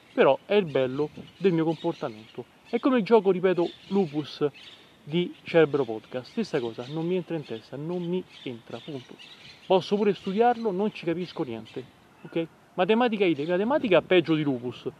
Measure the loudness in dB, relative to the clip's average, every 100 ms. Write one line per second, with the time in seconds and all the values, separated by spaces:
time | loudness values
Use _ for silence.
0 | _ 4 4 4 2 0 2 0 0 -2
1 | -6 -8 -20 -2 2 2 0 -2 -4 -4
2 | -8 -10 -14 -16 -16 _ -8 -2 2 2
3 | 4 4 4 2 2 2 0 -4 -4 0
4 | 0 -2 -8 -4 -4 -4 -14 -20 -20 _
5 | -4 -2 -2 -6 0 4 4 2 -2 -4
6 | -8 -12 -8 -6 -4 -4 -4 -6 -8 -6
7 | -4 -4 -4 -8 -8 -12 -12 -12 -8 -6
8 | -4 -6 -8 -12 -12 -12 -14 -14 -12 -12
9 | -14 -20 -20 -20 -20 -20 0 0 2 0
10 | 0 0 -4 2 2 2 -2 -2 -4 -4
11 | -6 -4 -6 -6 -6 -8 -12 -14 -14 -20
12 | _ _ -8 -6 -6 -10 _ -2 2 2
13 | 2 2 2 2 0 -2 0 0 4 4
14 | 6 4 4 2 0 -2 -4 -8 -10 -12